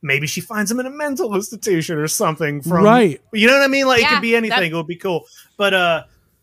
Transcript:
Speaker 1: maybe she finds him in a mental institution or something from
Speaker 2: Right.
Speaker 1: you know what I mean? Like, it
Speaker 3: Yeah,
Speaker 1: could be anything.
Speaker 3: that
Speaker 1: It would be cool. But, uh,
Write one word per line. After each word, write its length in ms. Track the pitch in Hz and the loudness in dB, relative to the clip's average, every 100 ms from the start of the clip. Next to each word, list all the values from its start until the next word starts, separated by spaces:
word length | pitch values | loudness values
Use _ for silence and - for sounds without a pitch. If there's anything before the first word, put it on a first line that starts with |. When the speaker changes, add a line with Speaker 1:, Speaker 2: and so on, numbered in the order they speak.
Speaker 1:
maybe 240 | 147 139 151 | -4 -2 -2
she 140 | 190 | -8
finds 320 | - 214 202 | -8 -6 -4
him 80 | 240 | -4
in 60 | 254 | -6
a 40 | |
mental 460 | 285 294 262 247 196 | -6 -6 -4 -4 -4
institution 600 | 208 214 220 170 156 156 | -6 -8 -2 -2 -2 -4
or 100 | 156 | -4
something 540 | - 185 151 151 147 | -2 -2 -2 -4 -6
from 240 | 160 175 208 | -2 4 6
Speaker 2:
Right. 340 | 240 202 131 _ | 6 4 0 _
Speaker 1:
you 120 | 220 226 | 2 4
know 60 | 277 | 4
what 60 | |
I 40 | 277 | 4
mean? 200 | 269 262 | 2 2
Like, 120 | 247 | 2
it 40 | |
Speaker 3:
Yeah, 100 | 277 | 2
Speaker 1:
could 80 | 302 | 2
be 160 | 226 233 | 2 0
anything. 200 | 220 226 | 0 0
Speaker 3:
that 60 | 170 | 0
Speaker 1:
It 20 | |
would 140 | 165 160 | -4 -6
be 80 | 170 | -6
cool. 300 | 196 160 - - _ - | -4 -4 -6 -18 _ -4
But, 160 | 202 | 0
uh, 300 | 190 175 160 - _ _ _ | 2 2 0 -4 _ _ _